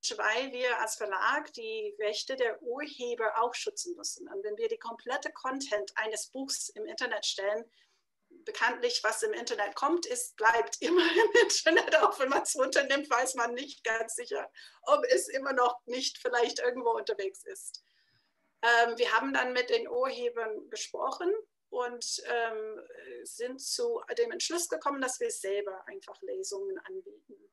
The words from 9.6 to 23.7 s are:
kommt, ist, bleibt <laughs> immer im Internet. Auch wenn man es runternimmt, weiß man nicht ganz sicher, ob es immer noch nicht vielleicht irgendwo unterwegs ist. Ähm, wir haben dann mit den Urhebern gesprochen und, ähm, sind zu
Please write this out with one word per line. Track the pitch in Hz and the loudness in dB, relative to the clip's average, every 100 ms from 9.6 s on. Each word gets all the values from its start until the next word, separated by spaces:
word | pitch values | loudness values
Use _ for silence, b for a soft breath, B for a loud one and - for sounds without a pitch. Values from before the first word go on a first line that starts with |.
| 202 | -2
kommt, | - 277 349 - | 0 2 2 0
ist, | 494 - - | -4 -6 2
bleibt | 214 233 - - | 4 6 2 0
<laughs> | |
immer | - 359 | 4 6
im | 330 339 427 480 | 6 6 8 8
Internet. | 440 - - 330 - 311 | 8 6 6 6 6 6
Auch | - - | 6 4
wenn | 262 | 2
man | 277 | 2
es | - 302 | 2 0
runternimmt, | 269 311 269 277 294 | 2 4 4 0 2
weiß | 233 254 | 2 2
man | 254 233 | 0 -2
nicht | 240 277 - | -2 -8 -6
ganz | - 226 220 | -2 -2 -2
sicher, | - 240 - 202 B B B | -6 -6 -6 -6 B B B
ob | - 587 - | 4 4 6
es | 508 - | 4 4
immer | 269 269 | -2 0
noch | 262 247 247 | 4 4 2
nicht | - 247 269 - | -6 -4 -4 -4
vielleicht | 453 240 240 - | -2 2 2 2
irgendwo | 247 247 233 | -2 0 0
unterwegs | 220 208 208 196 - | 0 -2 -4 -4 -6
ist. | - 190 - - b b b b b _ _ _ | -16 -14 -14 -16 b b b b b _ _ _
Ähm, | 233 233 233 226 | 4 6 6 4
wir | 240 | 2
haben | 220 269 | 2 2
dann | 262 254 | 0 0
mit | 247 247 | 0 2
den | 233 233 | 2 0
Urhebern | 240 262 240 240 233 220 214 - | 0 0 0 -4 -2 -4 -6 -10
gesprochen | - - - - 269 349 427 427 _ _ | -10 -8 -4 -4 -2 0 0 -4 _ _
und, | - 247 240 - - | -4 -4 -4 -6 -6
ähm, | 233 240 233 220 214 214 - - - 240 | -2 -2 0 -4 -8 -10 -14 -18 -14 -14
sind | - - 247 262 | -14 -8 -8 -6
zu | - | -6